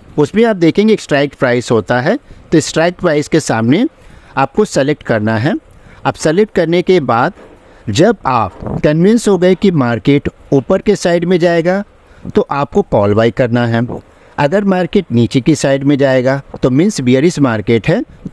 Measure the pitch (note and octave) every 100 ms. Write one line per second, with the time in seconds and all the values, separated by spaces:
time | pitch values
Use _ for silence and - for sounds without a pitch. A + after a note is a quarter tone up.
0 | - - C#3+ G3+ A#3 G3+ E3 E3+ G#3+ G#3
1 | - C#3+ C#3+ - C3 B2 - A2+ G2+ B2
2 | C#3 B3+ - - - D#3+ - D#3+ E3+ F3+
3 | F3+ D3+ C#3+ D#3+ - B2+ A#2 D#3+ C#4 -
4 | - - - C3 C3+ - G#3+ - C#3 D3+
5 | - A2+ G#2+ A2 C3+ D#4 - - - -
6 | - - D#3+ E3 G#3+ - D#3+ F3 F3 F#3
7 | B2 A#2 D3 - - - - - - G2+
8 | G3 A3 - B2 G#2+ - - - D3+ D#3
9 | F#3 A#3 - F#3 F3+ F#3 G3+ E3 A#2+ A#2
10 | - C#3+ - - - C#3 B2+ F#3+ - G3
11 | F#3 F3 E3+ F#3 F3 E3+ E3 G3 G#3 _
12 | _ - - - - C#3+ C#3 G3+ G3 B2
13 | G2+ G#2 A#2 - B2 A#2+ A#2+ A#2 A#2 -
14 | - _ - - C#3+ F#3+ G3+ F#3 F3 G#3
15 | F3 A#2 A#2 C#3 A#2+ D3 C#3+ C#3 C#3 C#3+
16 | C3+ C3 B2 C#3 - - C#3 B2+ G3 -
17 | B2 C3 E3 E3 C#3 A2 G#2+ A#2 B2 E3+
18 | - - -